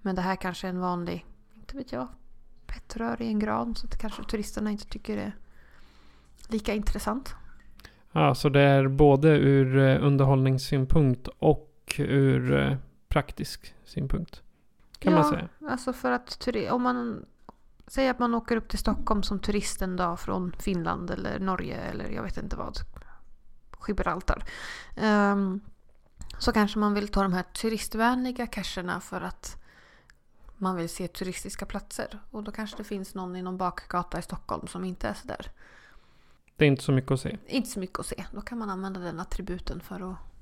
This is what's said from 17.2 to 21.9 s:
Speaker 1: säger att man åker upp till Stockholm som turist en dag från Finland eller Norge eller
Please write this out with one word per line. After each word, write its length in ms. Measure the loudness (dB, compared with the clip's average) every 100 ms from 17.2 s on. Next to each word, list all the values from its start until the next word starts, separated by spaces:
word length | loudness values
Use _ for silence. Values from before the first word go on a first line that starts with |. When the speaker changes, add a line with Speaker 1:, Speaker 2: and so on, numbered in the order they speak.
| -12 _ -20 _ -20 _ -6
Speaker 1:
säger 240 | 0 0
att 80 | 2
man 160 | 2
åker 220 | 2 0 -2
upp 120 | 0
till 100 | -2
Stockholm 440 | 0 0 2 2
som 160 | 2 0
turist 440 | 0 0 -2 -4
en 140 | -4 0
dag 240 | -2 -2
från 320 | -4 -2 -2 -4
Finland 520 | -2 -2 -2 -4 -4
eller 280 | -4 -4 -2
Norge 380 | -2 -2 -4 -6
eller 320 | -8